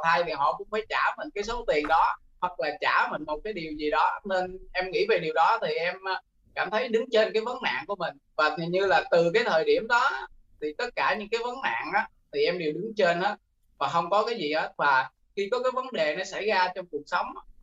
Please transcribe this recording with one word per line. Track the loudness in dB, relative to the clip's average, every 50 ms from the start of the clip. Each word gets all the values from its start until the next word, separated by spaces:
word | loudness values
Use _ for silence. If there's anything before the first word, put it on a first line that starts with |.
| 2
thai | 4 4 4 2
thì | 0
họ | 0 0 0 0 0 -2
cũng | -6 -6
phải | -6 -6 -4 -2
trả | 0 0 0 0 -2 -4
mình | -8 -8 -8
cái | -6 -6
số | -6 -6 -4 0 0
tiền | 2 2 2 4
đó | 4 4 4 4 0 -4 _ _ _ _
hoặc | -6 -4 -4 -4
là | -4 -4 -4 -2
trả | 0 2 2 2 2 0
mình | -2 -6 -6
một | -6 -6 -6 -6
cái | -8
điều | -8 -8 -8 -8
gì | -6 -4 -2 0
đó. | 2 2 2 2 0 -2 -4
Nên | -2 -2 -2 -2 -4 -6 -12 -14 -8
em | -6 -6 -4 -2
nghĩ | -2 0 2 2
về | 2 0
điều | 0 0 2
đó | 2 4 4 2 2 0
thì | -2 -2
em, | -2 -2 -4 -4 -6 -6 -6
à, | -6 -6 -8 _ _ _ _ _ -6
cảm | -6 -4 -2
thấy | -2 -2 0 0
đứng | 0 0 0 2
trên | 2 2 2 2
cái | 0 -2 -2
vấn | -2 -4 -4
nạn | -2 -4 -2 -4 -4
của | -6 -6
mình. | -4 -6 -6 -6 -10 _ _ _
Và | 0 2 2 0 -2
hình | -2 0
như | 0 2 4
là | 4 4 4 4 4
từ | 4 4 4 4 4
cái | 2 2
thời | 2 2 2 4
điểm | 4 2 2 2 2
đó | 2 2 4 2 0 -4 -6 -12 -16 -20 _ _ -12 -8
thì | -8 -6 -6 -6
tất | -6 -6 -2
cả | 0 0 0 0 -2
những | -2 -4
cái | -4 -4 -2
vấn | -4 -6 -4
nạn | -4 -4 -4 -4 -4 -2 -2
á, | -2 -2 -2 _ _ _ _
thì | -2 0 0
em | 2 0 0
đều | -2 -4
đứng | -4 -4 -6 -6 0
trên | 2 2 4 4 2
hết | 0 -2 -2 -4 _ _ _ _ _ _ _ -4
và | -2 0
không | 0 0 0 2
có | 2 2 2
cái | 0 -2 -4
gì | -2 -2 0
hết. | -2 -2 -4 -2
Và | 0 2 4 4 4 2 0 -6 _ _ _ _
khi | -6 -4 -2
có | -2 -2
cái | 0 -2 -2
vấn | -2 -4 -4
đề | -2 0 0 0 0
nó | -2 -6
xảy | -6 -6 -4 -2
ra | 0 2 2 2 0 -2
trong | -6 -10 -8
cuộc | -8 -10 -4
sống | -2 -2 -2 -2 -4 -8
á, | -14 -18 -20 -18 -12